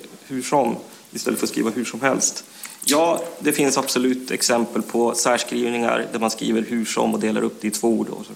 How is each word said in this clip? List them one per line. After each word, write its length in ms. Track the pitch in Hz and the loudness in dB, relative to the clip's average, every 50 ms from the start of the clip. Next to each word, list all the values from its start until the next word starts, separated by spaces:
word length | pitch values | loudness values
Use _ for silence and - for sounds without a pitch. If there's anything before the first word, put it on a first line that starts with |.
| - - - - - | -8 -14 -20 -20 -12
hur 160 | - 135 127 | -8 -6 -6
som 340 | 123 - 151 143 123 117 117 113 - - - - - - | -2 2 2 4 4 4 0 -4 -8 -16 -20 -20 -20 -14
istället 260 | - - - 123 113 - | -10 -4 -2 -2 0 0
för 80 | - | -2
att 40 | 107 | -2
skriva 200 | - - 113 113 | 0 0 0 0
hur 140 | 104 123 113 | 0 -2 -4
som 160 | - - 113 | -4 -4 0
helst? 440 | 135 135 123 - - - - - - - - - - - - - - | 0 0 2 2 0 -2 -2 -4 -14 -16 -18 -16 -16 -16 -14 -6 0
Ja, 380 | - 143 156 165 170 160 139 - - - - | 2 4 4 4 4 2 0 -2 -6 -8 -2
det 120 | - 147 | -2 0
finns 260 | - 156 143 135 131 139 | 2 4 2 2 2 2
absolut 520 | 131 - - 123 127 131 127 127 - - | 0 0 0 2 2 2 2 0 -2 -6
exempel 520 | - - - - 120 117 113 107 - 110 | -2 -2 2 2 4 2 2 0 -2 -4
på 320 | 104 - - 117 120 117 117 | -4 0 0 2 2 2 2
särskrivningar 920 | - - 127 120 117 - - 123 120 120 117 120 120 117 117 120 120 117 - | 2 2 2 2 2 0 -2 -2 -2 0 0 0 0 2 2 2 0 0 -2
där 60 | - 113 | -2 0
man 120 | 113 110 | 0 0
skriver 320 | - - 117 117 113 113 | 0 -2 -2 0 2 2
hur 220 | 110 - 120 113 107 | 0 0 -2 -2 -2
som 300 | - - 120 117 110 110 | -2 0 0 2 2 2
och 60 | 110 | 0
delar 220 | 110 110 110 113 | 0 0 0 0
upp 160 | 110 113 - - | 0 -2 -2 -2
det 80 | - 107 | -4 -4
i 20 | |
två 180 | - - - 117 | -4 0 2 2
ord, 200 | 110 107 98 - | 2 2 0 -4
och 180 | - - - | -6 -10 -12
så 60 | - 107 | -14 -12